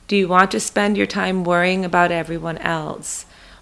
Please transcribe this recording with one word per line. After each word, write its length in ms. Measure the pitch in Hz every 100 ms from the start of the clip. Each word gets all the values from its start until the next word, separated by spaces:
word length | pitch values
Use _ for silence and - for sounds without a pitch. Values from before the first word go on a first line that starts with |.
| -
Do 80 | 202
you 100 | 180
want 240 | 180 190
to 80 | 220
spend 360 | - 214 208 202
your 100 | 196
time 380 | 202 185 185
worrying 400 | 175 175 180 185
about 260 | 185 175 175
everyone 460 | 170 160 165 165 165
else? 680 | - 165 151 - - - - - - -